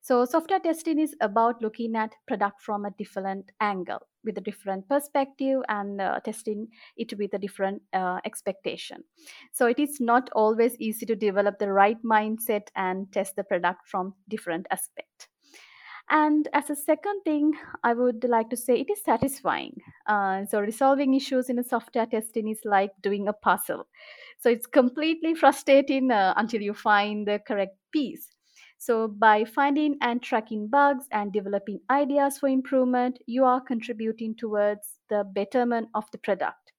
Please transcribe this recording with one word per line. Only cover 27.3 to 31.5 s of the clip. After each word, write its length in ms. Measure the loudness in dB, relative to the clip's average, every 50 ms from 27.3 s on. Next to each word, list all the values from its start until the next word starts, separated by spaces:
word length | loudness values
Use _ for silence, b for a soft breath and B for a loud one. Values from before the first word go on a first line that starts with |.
| -2 -2 -2
correct 300 | -4 -2 -2 -2 -4 -6 _ _ _
piece. 400 | -4 -4 -2 -2 -6 -12 -18 -20 _ b b b b b b b b b
So 280 | -4 -2 0 0 0 -2
by 340 | 0 6 6 8 8 8 4
finding 540 | 0 0 0 2 2 4 2 2 0 0 0
and 200 | -2 -2 -2 -2
tracking 460 | -4 -2 -2 -2 -2 -2 -8 -8 -4
bugs 380 | 0 4 4 4 4 4 0 -4 -4
and 220 | -4 -4 -4 -2 -4
developing 480 | -4 -4 -2